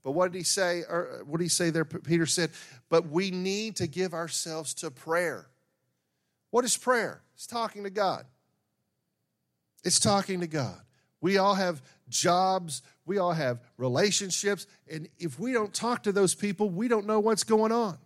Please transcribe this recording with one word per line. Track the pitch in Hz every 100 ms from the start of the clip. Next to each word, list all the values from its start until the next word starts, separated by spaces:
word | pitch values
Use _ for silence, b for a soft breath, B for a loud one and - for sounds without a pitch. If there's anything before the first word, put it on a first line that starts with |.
But | 131
what | 151 180
did | 185
he |
say? | 160 - 180 175 -
Or | 170 - - -
what | 165
did | 175
he |
say | - 170
there? | 160 156
P-, | -
Peter | - 170 151
said, | - 160 B B B _
"But | 165 165
we | 160 196
need | 185 185 202 220 196
to | 175
give | 139 185
ourselves | 165 165 - 170 160 139 -
to | 165
prayer." | 131 156 165 175 113 80 _ _ _ _ _ _ _ _ _ _
What | 226
is | 247 -
prayer? | - 247 175 76 _ _
It's | -
talking | 233 220 208
to | 202
God. | 190 190 110 123 _ _ _ _ _ _ _ _ _ _ _ _ _ _ _
It's | 185 -
talking | 226 202 190 180
to | 175
God. | 156 113 90 - _ _ _
We | 175 196
all | 196 196
have | 185 151 b b -
jobs. | - 180 180 185 190 170 135 b b -
We | 196
all | 175
have | 165 135 120 b -
relationships. | 127 127 208 180 196 - 202 196 - b -
And | 160 156 _
if | 170 127
we | 233
don't | 247 208
talk | - 226 240
to | 214
those | 196 185 -
people, | 202 180 214
we | 175 240
don't | 226 202
know | 220
what's | 214 220
going | - 220 220
on. | 233 220 165